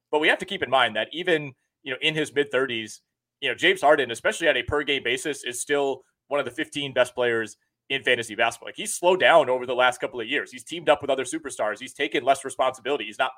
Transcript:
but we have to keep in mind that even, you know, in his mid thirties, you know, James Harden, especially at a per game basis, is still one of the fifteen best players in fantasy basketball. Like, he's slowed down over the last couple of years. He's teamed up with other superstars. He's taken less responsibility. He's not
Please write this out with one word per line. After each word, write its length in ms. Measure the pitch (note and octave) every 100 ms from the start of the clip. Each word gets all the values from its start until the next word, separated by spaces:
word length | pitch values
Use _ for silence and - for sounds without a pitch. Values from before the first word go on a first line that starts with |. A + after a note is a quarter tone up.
| _
but 80 | D3+
we 80 | D#3+
have 100 | -
to 80 | -
keep 160 | F#3+
in 80 | C3+
mind 260 | C3 A#2 G#2+
that 140 | G#2+
even, 420 | D3+ F3 D#3+ D3 - _ _
you 80 | C#3+
know, 60 | C3
in 140 | D3+
his 200 | D#3 D3
mid 180 | B2 C#3+
thirties, 500 | C3 C3 A#2 G#2+ - _ _ _ _
you 80 | C3+
know, 60 | A2+
James 260 | D#3+ G3
Harden, 300 | C#3+ D3+ B2
especially 360 | A#2 F#3 G#3+ E3
at 80 | C3
a 80 |
per 200 | - D3
game 200 | D3 C#3
basis, 400 | G#2+ C3+ D#3+ C#3
is 160 | B2 B2
still 440 | - C#3+ C#3 C3+ _ _ _
one 120 | C#3+
of 60 | B2
the 60 |
fifteen 420 | A#2 D3 D3 C#3+
best 200 | B2+ A#2+ -
players 420 | A#2+ A#2 A2 - _ _ _
in 120 | C3+
fantasy 320 | C3+ A#2+ A2 G#2
basketball. 320 | A2+ - -
Like, 100 | -
he's 160 | G#3
slowed 260 | - F3 F#3
down 300 | A#2+ D#3+ B2+
over 160 | B2+ B2
the 100 | B2
last 240 | B2+ B2
couple 220 | C#3 B2
of 60 | A2+
years. 240 | C#3 F#2+
He's 120 | B2+
teamed 240 | - E3 D3+
up 140 | D3
with 80 | C3+
other 160 | C3 B2+
superstars. 540 | D#3+ C#3+ A#2+ G#2+ G#2
He's 140 | B2+
taken 300 | - C#3+ -
less 220 | B2+ C3+ C3+
responsibility. 600 | - C3 B2 A#2+ C#3+ G#2+
He's 140 | G#2+
not 120 | C3